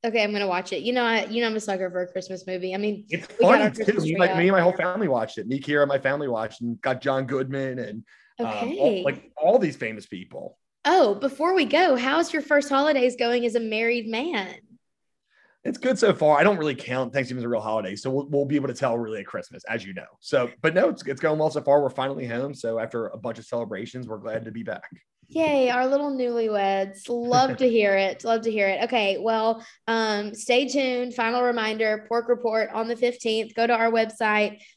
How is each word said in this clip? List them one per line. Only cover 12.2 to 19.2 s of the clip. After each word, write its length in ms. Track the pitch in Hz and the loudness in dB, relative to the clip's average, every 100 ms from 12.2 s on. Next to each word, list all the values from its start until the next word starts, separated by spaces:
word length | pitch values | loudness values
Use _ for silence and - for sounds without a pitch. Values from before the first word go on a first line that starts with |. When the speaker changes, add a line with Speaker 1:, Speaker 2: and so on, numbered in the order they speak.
| 330 | 0
Speaker 1:
your 100 | 320 | -2
first 280 | 285 294 285 | 2 2 4
holidays 480 | 277 294 285 247 247 | 2 2 4 2 2
going 280 | 233 240 233 | 0 0 0
as 100 | 226 | -2
a 40 | |
married 480 | 226 220 233 240 226 | -2 -2 0 0 -2
man? 480 | 220 302 277 190 - _ _ _ _ _ _ _ _ _ _ - | -4 -4 -4 -6 -12 _ _ _ _ _ _ _ _ _ _ -10
Speaker 2:
It's 120 | - | -4
good 220 | 254 247 | -2 2
so 140 | 214 | 4
far. 260 | - 151 147 | 4 4 6
I 40 | |
don't 120 | 175 196 | 6 4
really 180 | 156 | 0
count 380 | 135 - 127 127 | -4 -4 -4 -2
Thanksgiving 300 | 135 127 127 | -2 -4 -6
as 20 | |
a 60 | 120 | -4
real 100 | 117 | -2
holiday, 380 | 107 110 95 104 | -2 -4 -4 -6
so 120 | 131 | -4
we'll, 200 | 135 139 | -4 -2
we'll 160 | 143 139 | -2 0
be 100 | 147 | -2
able 140 | 135 | -2
to 40 | |
tell 240 | 123 135 117 | -2 -2 -2
really 220 | 113 | -4
at 60 | 107 | -8